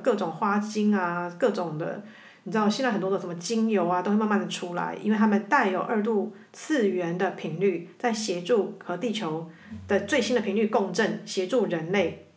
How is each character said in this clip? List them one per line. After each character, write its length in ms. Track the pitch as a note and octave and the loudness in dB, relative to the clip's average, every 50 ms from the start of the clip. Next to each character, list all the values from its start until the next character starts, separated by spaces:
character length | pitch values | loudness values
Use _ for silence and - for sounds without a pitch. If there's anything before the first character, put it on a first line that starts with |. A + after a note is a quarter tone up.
各 140 | - - G#3+ | 2 2 2
种 160 | G3+ F#3+ E3 | 2 0 -4
花 260 | E3+ - A3 G3+ G3+ | -2 -2 0 0 2
精 380 | G#3 G#3 - - G#3+ G#3 G#3 G#3 | 0 0 -2 -2 0 2 2 2
啊， 360 | G3 F3+ F3 F3 F3 F3 F3 F3 | 2 2 0 -2 -4 -4 -6 -2
各 140 | - C4 B3 | 0 0 2
种 260 | G#3 F#3 F3 D#3+ D#3 | 2 0 -2 -4 -4
的， 260 | D3+ F3 - - G#3 - - - - - - - - _ | -4 -4 -6 -6 -8 -10 -14 -20 -20 -20 -20 -20 -14 _
你 60 | - | -2
知 60 | F#3+ | 0
道 100 | A3 G#3 | 2 2
现 160 | G#3 G#3+ C4+ C4 | 2 2 2 0
在 80 | B3 | 0
很 80 | G3+ F3 | 0 0
多 120 | F3+ F#3+ | 0 0
的 80 | G3 F3+ | -2 -2
什 80 | F#3 | -2
么 80 | F3 E3+ | -6 -8
精 340 | E3+ E3+ - A3+ A3 A3 A3+ | -8 -4 -2 0 2 2 2
油 180 | G#3+ F#3+ E3+ | 2 2 2
啊， 140 | E3+ F3+ F3+ | 2 2 0
都 80 | F#3 G#3 | 2 2
会 80 | G#3 | 2
慢 100 | A3 A3 | 2 2
慢 120 | G#3+ G#3 G3 | 2 2 0
的 80 | F3+ | 0
出 260 | E3+ - - F#3 F3 F3 | -2 -6 -6 -6 -6 -4
来， 240 | F3 - - E2+ - - | -4 -4 -4 -6 -2 0
因 80 | G#3 | 0
为 60 | A3 | 4
它 100 | G3+ A3 | 4 4
们 160 | G#3+ G3+ G3+ - | 4 4 2 2
带 260 | - D4 C#4 A#3 F#3+ | 2 2 4 4 2
有 100 | F#3 F3 | 2 0
二 200 | - - A#3+ G#3+ | -2 0 0 0
度 320 | G3+ A#3 A3 G3 - - - - - - | 2 2 2 0 0 -2 -6 -14 -20 -20
次 360 | - - - - D#4 C4+ G#3+ | -16 -14 -6 -2 0 2 2
元 280 | G3 F3+ F3+ F3 E3+ E3+ | 2 2 0 -2 -2 -2
的 140 | F3+ G3 F3+ | 0 -2 -2
频 280 | - - - E3 D#3 E3 | -2 -4 -8 -8 -2 0
率， 280 | G3 G3+ F3 E3+ - - - - | 2 2 2 0 -6 -12 -10 -4
在 120 | - A#3+ | -2 -2
协 300 | A3 G#3 - - F3 F3 | 0 0 -2 -2 -4 -4
助 380 | F3 - B3 G#3 F3+ - - - - | 0 2 2 2 2 0 -6 -10 -8
和 140 | - F3 | -8 -6
地 140 | F3+ B3+ A#3 | -4 -4 -4
球 360 | G3+ - F#3+ D#3 D#3 E3 E3+ - - - - - - - - | -4 -2 -4 -4 -4 -6 -6 -10 -14 -20 -18 -16 -16 -14 -2
的 120 | - G3+ G3 | 0 0 0
最 200 | - - D#4 C4 | 2 2 0 0
新 160 | G#3 - B3+ | 2 2 0
的 60 | A3+ | 0
频 140 | G#3+ G#3 F#3+ | 0 0 0
率 100 | A3 A3 | 2 2
共 260 | - - A3+ G3 F3+ | 2 2 0 0 0
振， 300 | F3 A3+ G#3+ E3+ - - - | 0 0 0 0 0 -4 -8
协 220 | - - F#3+ F#3 | -6 -4 -4 -2
助 220 | F3+ C4+ B3 G3 | 0 2 0 2
人 240 | E3 E3+ E3 D#3+ E3+ | 0 0 -4 -2 0
类 340 | G3 G3+ F3 D#3+ - - - - _ | 0 0 0 0 -4 -8 -16 -20 _